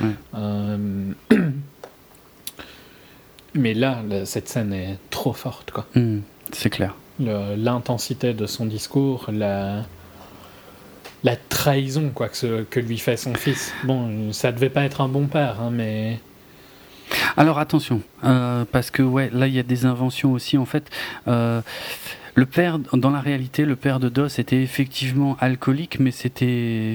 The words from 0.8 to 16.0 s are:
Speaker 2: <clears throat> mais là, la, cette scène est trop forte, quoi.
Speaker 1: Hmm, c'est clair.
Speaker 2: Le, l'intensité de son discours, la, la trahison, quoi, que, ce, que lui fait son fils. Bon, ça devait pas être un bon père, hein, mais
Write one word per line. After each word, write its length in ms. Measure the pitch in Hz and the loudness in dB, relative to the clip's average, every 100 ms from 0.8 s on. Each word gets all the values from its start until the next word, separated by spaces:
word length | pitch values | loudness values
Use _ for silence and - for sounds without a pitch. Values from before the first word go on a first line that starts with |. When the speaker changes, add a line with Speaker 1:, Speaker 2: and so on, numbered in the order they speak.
| 101 98 98 - - | -2 -4 -6 -2 2
Speaker 2:
<clears throat> 20 | 214 160 135 143 - - - - - - - - - - - - - - - - - - | 4 4 -2 -8 -16 -20 -20 -20 -20 -20 -18 -18 -16 -20 -20 -20 -20 -20 -20 -20 -20 -6
mais 200 | 151 117 | 0 2
là, 280 | 110 135 120 107 | 2 2 0 -2
la, 160 | 101 | -4
cette 240 | 95 107 - | -2 -6 -4
scène 240 | 123 104 | -4 -2
est 260 | 95 92 95 - | -2 -4 -8 -10
trop 220 | - 127 | -4 -4
forte, 400 | - 127 - - | -4 -8 -10 -8
quoi. 140 | - - 127 | -8 0 2
Speaker 1:
Hmm, 240 | 117 104 101 - - | 2 0 -6 -14 -14
c'est 180 | - 104 | 0 0
clair. 240 | - 95 - - - | 2 -2 -4 -12 -4
Speaker 2:
Le, 380 | 117 104 101 104 | -2 -2 -2 0
l'intensité 800 | 117 123 - 117 - 123 123 | 0 0 -2 -4 -4 -2 -2
de 120 | 107 104 | -2 -4
son 200 | - 110 | -4 -4
discours, 600 | 107 - 139 139 123 - | -4 -2 0 0 -2 -4
la, 520 | 107 101 98 98 104 117 - - - - - - - - - - - - - | -2 0 0 -2 -4 -8 -14 -20 -20 -20 -20 -20 -20 -20 -20 -20 -20 -20 0
la 100 | 120 120 | 0 0
trahison, 760 | - - 147 139 135 147 147 | -4 0 2 2 0 0 -2
quoi, 140 | 120 110 | -2 -6
que, 80 | - | -4
ce, 260 | 120 110 | -2 -2
que 160 | 107 127 | -2 -2
lui 200 | 117 113 | -2 -2
fait 180 | - 117 | -2 -2
son 180 | 131 | -2
fils. 380 | 117 147 131 - - | -2 -2 -2 -4 -4
Bon, 500 | 131 131 117 107 107 | 0 0 0 -2 -4
ça 200 | 104 127 | 0 0
devait 180 | 120 131 | 2 2
pas 140 | 143 | 2
être 160 | 139 139 | 0 0
un 80 | 131 | 0
bon 180 | 139 143 | 2 0
père, 340 | 151 135 104 | 2 0 0
hein, 100 | 117 | -2
mais 480 | 120 110 107 | -2 -2 -2